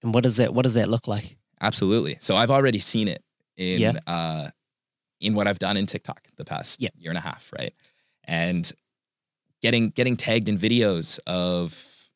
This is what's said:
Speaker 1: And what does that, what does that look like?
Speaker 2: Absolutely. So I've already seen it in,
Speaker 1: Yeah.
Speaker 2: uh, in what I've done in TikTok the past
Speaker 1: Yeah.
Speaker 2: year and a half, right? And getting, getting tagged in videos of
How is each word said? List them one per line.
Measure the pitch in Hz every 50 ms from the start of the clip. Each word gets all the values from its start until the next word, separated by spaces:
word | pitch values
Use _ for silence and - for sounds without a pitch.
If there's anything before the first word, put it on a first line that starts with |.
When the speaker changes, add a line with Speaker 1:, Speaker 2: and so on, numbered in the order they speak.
Speaker 1:
And | - 120 110
what | 120
does | 120 127 110
that, | 117 120 - -
what | 123
does | 123 127 110
that | 117 104 98
look | 110 117 - -
like? | 104 104 - - - _ _ _ _ _
Speaker 2:
Absolutely. | - 107 107 - 98 92 107 117 82 71 71 -
So | - - 95
I've | 98 117 120
already | 139 139 139 135 117 101
seen | - - - 113 110 101
it | - - _ _ _ _ _ _ _
in, | - 92 90 92 -
Speaker 1:
Yeah. | - - - - -
Speaker 2:
uh, | - 85 85 82 80 80 78 73 73 _ _ _ _ _ _ _ _ _ _ _ _ _ _
in | - 104 110
what | 104 101
I've | 101 98 87
done | 98 95 101
in | 98 101
TikTok | - - - _ - - - _ _ _
the | - 78
past | - 82 82 90 - - -
Speaker 1:
Yeah. | 127 - _ _
Speaker 2:
year | 82 82
and | 85 87
a |
half, | 78 80 - - - - - -
right? | - - _ _ _ _ _ _ _ _ _ _ _
And | - - 82 85 90 87 87 82 - - _ _ _ _ _ _ _ _ _ _ _ _ _ _ _ _ _
getting, | - 117 117 117 117 104
getting | - - 123 127 123
tagged | - - - 110 117 107 107
in | 104 95
videos | 90 110 117 120 113 104 92 85 80 - - - -
of | - 87 90 87 90 90 87 87 82 - - - - - - - _ _